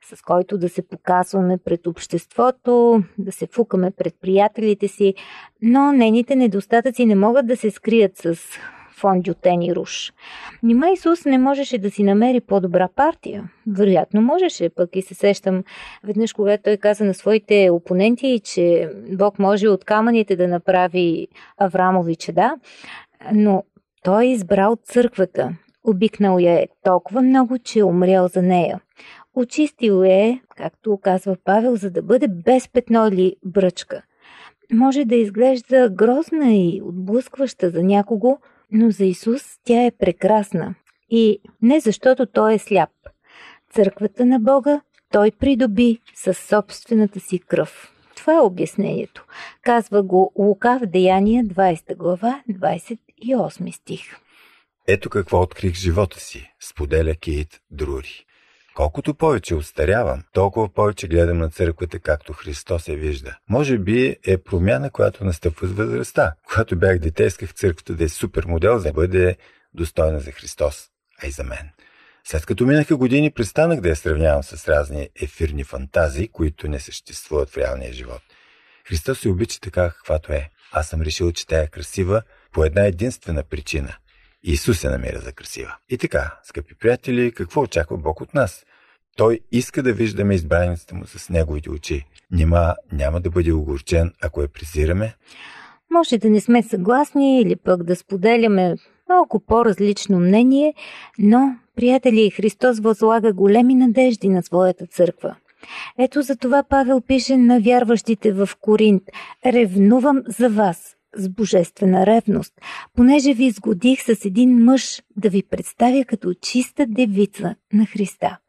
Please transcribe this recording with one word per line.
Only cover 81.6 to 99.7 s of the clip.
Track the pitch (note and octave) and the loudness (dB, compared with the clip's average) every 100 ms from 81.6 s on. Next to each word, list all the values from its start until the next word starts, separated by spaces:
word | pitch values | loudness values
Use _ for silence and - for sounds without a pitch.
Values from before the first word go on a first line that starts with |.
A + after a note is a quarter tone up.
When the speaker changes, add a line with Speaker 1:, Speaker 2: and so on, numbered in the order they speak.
Speaker 2:
е | D2+ | -4
красива | - D#2 - F2+ G#2+ - _ _ | -10 -12 -6 -2 -2 -4 _ _
по | - | -2
една | D#2 D#2+ | 0 2
единствена | G2+ E2+ A#2+ - - D#2 | 0 0 -6 -6 -8 -8
причина. | C2 - - D2+ C2+ - _ _ _ _ | -6 -12 -8 -8 -8 -14 _ _ _ _
Исус | - D2 - G2+ | -4 -2 0 -2
се | D2 | -2
намира | C2 B1 - | -6 -8 -10
за | - | -14
красива.“ | - - - C2 - _ | -18 -18 -16 -16 -18 _
И | B2+ | -8
така, | - D2+ C#2 - | -4 -4 -6 -12
скъпи | _ - - | _ -16 -16
приятели, | _ A2+ B2 - B2 A#2+ | _ -2 -2 -4 -2 -2
какво | - F#2 - | -4 -8 -4
очаква | B2+ - D#2 - | -4 -4 -4 -6
Бог | D2 D#2 | -6 -8
от | D2+ | -6
нас? | D3 A2+ - _ _ _ _ _ - | -4 -4 -6 _ _ _ _ _ 0
Той | A2 A#2 - | 0 0 -2
иска | A#2+ - - | -4 -4 -4
да | B2+ | -2
виждаме | G#2 A2+ G2+ G2+ | -2 -4 -2 0
избраницата | F#2+ D#2 E2+ F2+ F2 - | 0 0 0 0 -4 -10
му | F2+ F2 | -16 -16
с | - - | -20 -4
неговите | E2+ D#2 D2+ D2+ | -2 -2 -6 -8
очи. | D2 - D2+ - _ _ | -14 -8 -10 -10 _ _
Нима | F2+ D#2+ E2+ E2+ - _ | 0 2 2 0 -4 _
няма | D2 C2+ E2+ | -6 -4 -4
да | F2 | -4
бъде | E2+ E2 | -2 -2
огорчен, | D#2+ D2 C#2 - E2+ E2+ _ | -2 -4 -8 -2 -2 -2 _
ако | D#2+ - | -10 -6
я | C#2+ | -8
презираме? | - D2+ D#2 D#2 F2+ A2 - _ - - - - _ _ | -8 -10 -4 -2 -2 -4 -10 _ -20 -20 -20 -20 _ _
Speaker 1:
Може | E4+ E4 A#3 | 0 0 0
да | A3 | 2
не | G#3+ | 2
сме | - A#3+ | 4 0
съгласни | A3+ F#3 F3+ B3 D4 C#4+ C#4 C4 | 2 -4 0 0 0 0 2 2
или | F#3+ F3+ | 2 -2
пък | - F#3 | -2 -2
да | E3+ F3+ | -2 -4
споделяме | _ G3 G3+ A#3 A3+ G3 F3+ E3 _ _ - | _ -2 2 2 2 2 0 -2 _ _ 0
малко | F4+ E4 A3 | 2 2 -2
по-различно | _ A3+ A#3 | _ 2 2